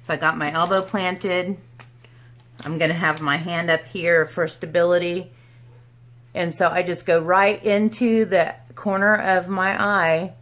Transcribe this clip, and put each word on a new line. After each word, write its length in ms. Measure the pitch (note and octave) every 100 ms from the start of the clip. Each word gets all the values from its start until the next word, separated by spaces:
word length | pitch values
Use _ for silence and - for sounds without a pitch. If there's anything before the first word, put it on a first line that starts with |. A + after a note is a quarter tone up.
So 100 | -
I 40 | D3
got 200 | D#3+ D#3+
my 160 | D3+
elbow 300 | D#3+ F3+ F#3+
planted. 720 | F#3+ G#3 F#3 F#3 G3 F3+ F3+ G3 - - - - - - - - _ -
I'm 140 | C#3+ D#3+
gonna 160 | D#3+
have 260 | E3+ E3+ D#3
my 160 | D3+ D3
hand 340 | E3+ E3+ E3+
up 140 | D#3+ -
here 400 | F#3+ E3+ E3+ D#3
for 200 | - D#3
stability. 840 | - E3 E3+ F3 F3 F3 F3 E3+ - - - - - - _ - - -
And 200 | - E3+
so 140 | D#3+ F3
I 140 | F3
just 240 | F3+ F3 -
go 140 | E3+
right 420 | D#3+ F#3 G3+ G#3
into 600 | G#3+ G3+ G#3+ G#3+ A#3+ A3+
the 300 | G#3+ F#3 D#3+ - -
corner 420 | - G#3+ F#3+ G3+ G#3+
of 320 | F#3+ F#3 F3+
my 320 | F#3+ F#3+ G3
eye 520 | G3+ G3+ E3 D#3+ F#3 -